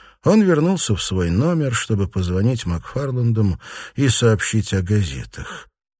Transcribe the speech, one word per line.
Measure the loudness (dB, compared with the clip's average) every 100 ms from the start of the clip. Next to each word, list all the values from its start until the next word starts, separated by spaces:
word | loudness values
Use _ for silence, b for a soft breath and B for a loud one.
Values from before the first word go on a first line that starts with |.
| B B
Он | 2 4
вернулся | 4 4 2 0 0
в | -2
свой | -2 -2 0
номер, | 2 2 0 0
чтобы | -2 -2 -2 -2
позвонить | -2 -2 0 0 0
Макфарландам | -2 -6 -6 -8 -4 -2 0 2 0 -2 B B B
и | -2 0
сообщить | 2 4 2 0 -2 0
о | -2
газетах. | 0 0 0 -4 -12 -12 -14 -14 -18 _ _ _